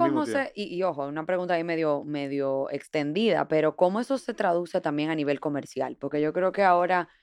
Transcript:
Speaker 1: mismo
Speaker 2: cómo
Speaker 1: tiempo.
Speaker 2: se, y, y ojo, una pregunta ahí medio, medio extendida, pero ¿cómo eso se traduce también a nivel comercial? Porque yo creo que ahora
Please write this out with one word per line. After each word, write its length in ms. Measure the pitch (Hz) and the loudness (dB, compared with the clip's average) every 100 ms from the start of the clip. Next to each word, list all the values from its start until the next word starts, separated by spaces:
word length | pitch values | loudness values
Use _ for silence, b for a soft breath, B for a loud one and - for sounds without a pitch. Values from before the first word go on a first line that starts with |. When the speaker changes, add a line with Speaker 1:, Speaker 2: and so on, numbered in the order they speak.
Speaker 1:
mismo 60 | 339 | 2
Speaker 2:
cómo 160 | 302 | 0
Speaker 1:
tiempo. 160 | 269 277 262 | 0 -2 -4
Speaker 2:
se, 60 | 202 | -6
y, 180 | 208 175 | -8 -2
y 60 | |
ojo, 240 | 185 143 139 | -2 -2 -6
una 180 | 156 160 | -6 -4
pregunta 280 | 180 180 | -2 0
ahí 80 | 170 | 0
medio, 380 | 170 160 156 143 | 0 0 0 0
medio 640 | 151 147 139 139 135 135 - | -2 -6 -4 -2 0 0 -2
extendida, 760 | 139 - 156 147 175 226 156 147 | -6 -4 -4 -2 0 2 2 2
pero 280 | 156 156 - | 2 2 4
¿cómo 240 | 180 208 | 2 2
eso 180 | 247 262 | -2 -4
se 160 | - | -4
traduce 460 | 220 196 175 175 180 | -2 0 0 0 -2
también 300 | 165 147 156 | -2 -2 -2
a 40 | |
nivel 260 | 160 143 139 | 0 0 0
comercial? 560 | 156 143 - 131 131 - | -2 -4 -6 -6 -6 -6
Porque 200 | 143 147 | -4 0
yo 120 | 151 | 0
creo 200 | 175 185 | 2 0
que 100 | 190 | 4
ahora 440 | 190 175 175 180 160 b | 4 6 4 0 -2 b